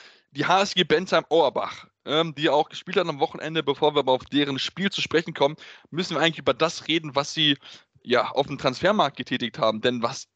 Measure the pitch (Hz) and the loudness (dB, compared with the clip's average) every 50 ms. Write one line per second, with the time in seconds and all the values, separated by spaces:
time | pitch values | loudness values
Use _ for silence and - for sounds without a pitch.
0 | - - - _ _ _ - 139 143 - 170 196 202 196 - 180 180 - 160 160 | -20 -20 -20 _ _ _ -8 -4 0 2 4 4 2 2 0 0 2 4 2 2
1 | 185 - 185 165 151 - 156 165 151 127 - - 98 - - - - - _ _ | 2 2 0 0 2 2 4 4 4 2 0 -2 -4 -6 -8 -12 -18 -20 _ _
2 | - 113 135 156 165 165 143 139 156 165 - 147 151 - - - - - 185 196 | -6 -2 0 0 0 0 -2 -2 0 2 4 2 2 0 -6 -14 -12 -2 0 0
3 | 175 170 151 135 151 - - - - 151 160 160 143 143 139 - 156 147 147 147 | 0 0 0 -2 -2 -2 -2 -6 -8 -4 -4 -2 -2 -2 0 2 2 2 2 2
4 | 131 131 131 123 - - - 143 143 143 139 127 - - - - 190 196 - - | 2 2 2 0 0 -2 0 0 0 0 -2 -4 -6 -6 -4 -4 -4 -2 -2 -4
5 | 139 - - 160 170 - 156 - 143 143 156 - - - - - _ _ - 156 | -4 -2 0 -2 -2 -2 0 0 0 0 0 -4 -18 -20 -20 -20 _ _ -6 -6
6 | 185 - 170 139 156 165 156 - 143 147 131 - 160 170 - - - - 156 165 | -6 -4 0 0 0 0 0 0 -2 -2 0 2 0 -2 -2 -4 -4 -2 -2 -2
7 | 160 151 131 139 139 - - 160 156 147 139 - - - - - _ _ _ _ | -2 -2 -2 -2 -4 -2 -2 0 2 2 0 0 -4 -14 -20 -20 _ _ _ _
8 | - - 120 120 - - - - 143 139 143 127 - 139 123 - 156 180 214 208 | -4 0 0 0 0 0 0 -2 -2 -2 -4 -4 -2 -2 0 2 2 2 2 2
9 | 160 139 - - 127 - 135 120 120 113 - - 131 110 110 110 - 127 123 120 | 0 0 -2 -6 -8 -6 -4 -4 -4 -6 -4 0 0 0 2 2 0 -2 0 0
10 | 113 117 - - - - _ | -2 -4 -4 -8 -14 -14 _